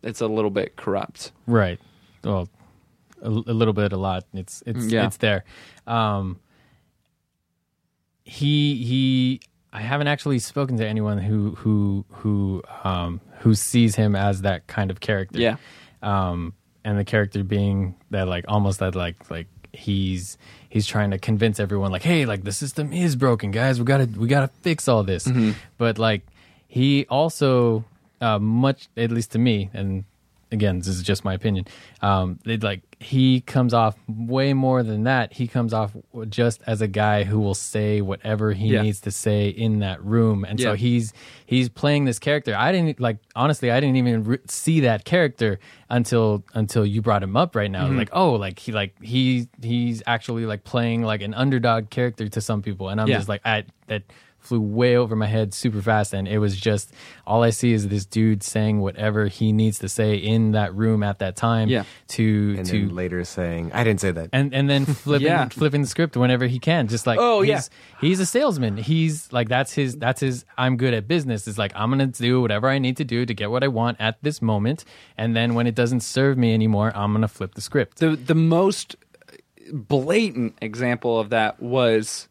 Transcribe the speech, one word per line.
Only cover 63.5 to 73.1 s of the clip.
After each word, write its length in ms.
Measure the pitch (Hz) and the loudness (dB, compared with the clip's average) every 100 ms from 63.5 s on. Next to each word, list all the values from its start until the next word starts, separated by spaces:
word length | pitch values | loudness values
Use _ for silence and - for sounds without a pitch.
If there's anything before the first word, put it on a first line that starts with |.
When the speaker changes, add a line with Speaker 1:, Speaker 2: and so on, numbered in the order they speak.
| 85 82 | -4 -4
Speaker 3:
"I 120 | 104 117 | 0 2
didn't 160 | 104 | 2
say 100 | 98 | 0
that." 200 | 82 80 | -2 -2
Speaker 2:
and, 200 | 131 139 | -2 0
and 160 | 135 139 | 0 0
then 140 | 139 139 | 2 0
Speaker 1:
<laughs> 180 | 139 | -2
Speaker 2:
flipping, 240 | 139 143 147 | 0 0 2
Speaker 1:
Yeah. 200 | 170 120 | 2 0
Speaker 2:
flipping 320 | - 151 143 | 0 0 0
the 80 | 135 | -2
script 300 | - 165 123 | -2 -2 2
whenever 280 | 123 127 127 | 2 2 0
he 120 | 123 | -2
can, 300 | 139 165 117 | 0 0 0
just 180 | 113 - | -2 0
like, 120 | 117 | 2
Speaker 1:
Oh, 200 | 240 220 | 4 4
yeah. 140 | 196 185 | 2 2
Speaker 2:
he's, 140 | 131 - - - | -2 -14 -20 -2
he's 180 | 147 185 | 0 2
a 60 | 185 | 0
salesman. 500 | 240 285 165 117 101 | 2 0 0 -2 -2
He's 560 | 113 160 160 151 - | 0 2 2 -2 -4
like, 160 | 127 113 | -2 0
that's 240 | 123 139 | 0 0
his, 220 | - 135 135 | -2 -2 0
that's 240 | 117 127 | -2 0
his, 240 | 135 123 - - | -2 -4 -8 -2
"I'm 180 | 127 127 | 0 2
good 180 | 131 | 0
at 140 | 117 104 | 0 0
business." 400 | 170 135 110 104 | -2 0 -4 -6
It's 100 | 101 | -4
like, 140 | 101 | -4
"I'm 160 | - 113 | -2 -2
gonna 180 | 135 135 | 2 0
do 340 | 123 120 127 | 0 0 2
whatever 260 | 117 104 127 | 2 2 0
I 120 | 139 | 0
need 180 | 127 127 | 0 -2
to 80 | |
do 200 | 123 | -2